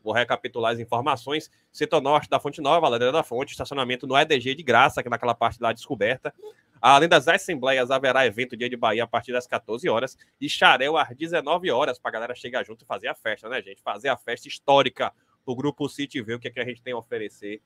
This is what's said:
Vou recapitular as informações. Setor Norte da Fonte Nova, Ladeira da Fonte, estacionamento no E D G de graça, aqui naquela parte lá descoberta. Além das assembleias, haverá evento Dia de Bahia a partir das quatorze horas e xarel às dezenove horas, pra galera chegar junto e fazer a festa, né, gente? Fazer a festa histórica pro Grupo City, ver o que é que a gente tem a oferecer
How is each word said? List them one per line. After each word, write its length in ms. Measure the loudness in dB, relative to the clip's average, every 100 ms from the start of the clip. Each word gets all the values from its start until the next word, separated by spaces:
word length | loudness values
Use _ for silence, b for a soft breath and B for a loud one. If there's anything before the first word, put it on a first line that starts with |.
Vou 80 | 0
recapitular 600 | 0 0 -2 -4 -2 -2
as 40 | -2
informações. 720 | -2 -2 0 -4 -4 -6 -8 _ _
Setor 300 | -8 0 0
Norte 260 | 4 2 2
da 100 | -2
Fonte 220 | -2 -4
Nova, 300 | 2 4 4
Ladeira 220 | 2 2
da 100 | 0
Fonte, 300 | -2 -6 -6
estacionamento 540 | -8 -8 -4 -4 -4 2
no 80 | 2
E 60 | 4
D 120 | 2
G 160 | 0
de 80 | -6
graça, 380 | 4 6 6 2
aqui 80 | -4
naquela 260 | -2 -2
parte 280 | 0 -2 0
lá 100 | -4
descoberta. 600 | -4 -8 -2 0 -2 -6 _ B B B B
Além 300 | 6 8 8
das 180 | 4 4
assembleias, 640 | 0 -2 -4 0 0 2
haverá 360 | 0 2 2 2
evento 320 | 0 -8 -4
Dia 100 | -6
de 80 | -2
Bahia 280 | 0 0
a 20 | -2
partir 260 | -4 -4
das 140 | -6 -4
quatorze 420 | -8 -6 -4 0
horas 280 | 0 -2 -10 b b
e 100 | -8
xarel 500 | 2 4 4 2 0
às 180 | -2 -6
dezenove 540 | -6 -4 -2 -2 0
horas, 280 | 0 -2 -4
pra 120 | -8
galera 240 | -8 -8
chegar 300 | -10 -8 -6
junto 200 | -8 -12
e 20 | _
fazer 220 | -8 -8
a 60 |
festa, 340 | -6 -6 -6 -8
né, 140 | -10
gente? 200 | -10 -12
Fazer 260 | -8 -6 -4
a 80 | -4
festa 300 | -4 -10 -10
histórica 680 | -8 4 4 4 0 -6 _ _ _
pro 100 | -10
Grupo 340 | -4 -4 -4 -8
City, 340 | -6 -8 -8
ver 120 | -8
o 40 | -8
que 100 | -8
é 20 |
que 100 | -8
a 40 |
gente 180 | -8 -8
tem 100 | -10
a 60 | -10
oferecer 640 | -8 -8 -8 -10 -14 -14